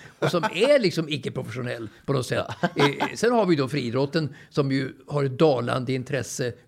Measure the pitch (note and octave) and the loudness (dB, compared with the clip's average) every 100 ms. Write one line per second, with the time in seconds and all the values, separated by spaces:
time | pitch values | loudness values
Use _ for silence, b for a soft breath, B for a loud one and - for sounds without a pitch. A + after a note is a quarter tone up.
0 | B - E3+ F3 G#3+ E3 C4 D4 F#3+ D#3+ | B -4 -2 0 -2 2 4 4 4 0
1 | D3+ D3 B2+ B2+ A#2 A#2+ B2 A#2+ A2 B | -4 -6 -6 -8 -8 -8 -6 -8 -10 B
2 | - C3+ A#2+ G#2+ - - E3+ - C#3+ C#3 | -4 -2 0 -2 -4 -4 -2 2 2 2
3 | - - A#3 A#3 F#3 D3 C3 C#3+ A#2+ B2 | -4 0 2 4 4 2 2 -2 -2 0
4 | C#3+ E3 D3+ B B D#3 C3+ C3+ C3 - | 0 -2 -4 B B -2 0 0 -2 -8
5 | - D3 C#3 B2 D#3+ B2 A#2+ B2+ B2 C3 | -6 -2 -2 4 4 4 0 -2 -2 -4
6 | C3 C#3 A2 - B2 B | -2 -4 -4 -4 -6 B